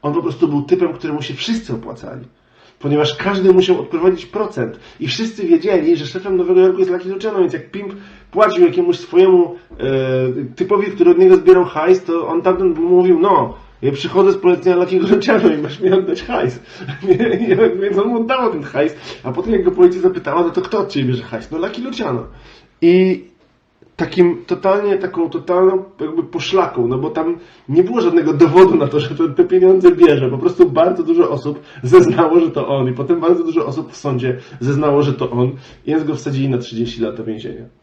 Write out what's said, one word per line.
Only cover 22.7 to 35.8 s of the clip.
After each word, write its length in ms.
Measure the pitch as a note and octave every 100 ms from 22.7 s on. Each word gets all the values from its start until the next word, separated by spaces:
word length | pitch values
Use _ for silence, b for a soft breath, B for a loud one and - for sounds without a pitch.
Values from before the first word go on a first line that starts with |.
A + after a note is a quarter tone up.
| _
I 420 | E3+ F#3 F#3 F3+ - _ _ _ _ _ _ -
takim 480 | E3 - F3 E3+ -
totalnie, 520 | F3+ F#3+ G3 G3+ F#3+
taką 320 | F#3+ E3+ E3
totalną 540 | E3 D3 F3+ F#3 F#3+ F#3+ _
jakby 220 | D#3 E3
poszlaką, 680 | D#3+ E3 - F#3+ F3+ - A#2
no 100 | C3
bo 120 | D3+
tam 280 | D#3+ D#3+ E3+ B B -
nie 160 | D3+
było 160 | F#3 A#3+
żadnego 320 | F3 E3+ D3+
dowodu 440 | D3 E3 E3+ F#3 D#3+
na 120 | C#3
to, 120 | D3
że 140 | -
te, 140 | D3 D#3+
te 160 | C3+
pieniądze 480 | F3+ F#3 F#3 F#3+ F3+
bierze. 360 | - E3+ C#3+ B2+
Po 100 | A#2
prostu 320 | F3+ - E3
bardzo 320 | D3 F3 F3+
dużo 280 | D#3+ E3 -
osób 300 | C#3+ C#3+ D3 B B
zeznało, 580 | B2 F3+ - - D#3+ E3+
że 100 | E4
to 180 | C#3+ C3+
on, 200 | C#3 B2+
i 40 |
potem 280 | B2+ C3+ E3+
bardzo 240 | E3 E3+
dużo 220 | E3 D#3+ D3
osób 260 | C3+ -
w 40 | -
sądzie 400 | - B2+ B2 B2 B B
zeznało, 420 | A#2+ C#3+ D3+ C#3+
że 100 | C#3+
to 180 | C3 C3
on, 220 | A#2+ B2+ - B B